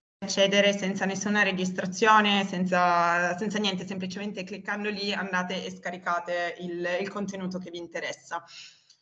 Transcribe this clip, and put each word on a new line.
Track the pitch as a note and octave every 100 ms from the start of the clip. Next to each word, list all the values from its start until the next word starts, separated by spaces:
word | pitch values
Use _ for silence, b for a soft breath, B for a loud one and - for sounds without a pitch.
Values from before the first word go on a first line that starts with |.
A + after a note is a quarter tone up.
| _ -
accedere | G3 - G3 G3+ G3+ G3+
senza | F#3 G3 F#3+
nessuna | G3 G#3 G#3
registrazione, | G3 F#3 F#3 F#3 F#3+ F#3 A3 A3 G#3 G3+ G3
senza, | F3+ F#3 F3+ F3 E3+ E3+ E3+ F3 F3+
senza | G#3+ G#3
niente, | G#3 F#3 -
semplicemente | F#3+ F#3 G#3 G#3 G#3
cliccando | F#3 G3+ G#3 G#3 G#3
lì | G#3 G3+
andate | G3 F#3+ F#3 F3+ F#3
e | F#3 F#3
scaricate | F#3+ F#3 F#3 F3 F3 F3 F3 -
il, | F3+ F3 F3 F3+
il | G3
contenuto | G#3 G3 G3 F#3 F#3
che | F3
vi | E3+
interessa. | E3+ E3+ D3 - - E3+ - B B B B B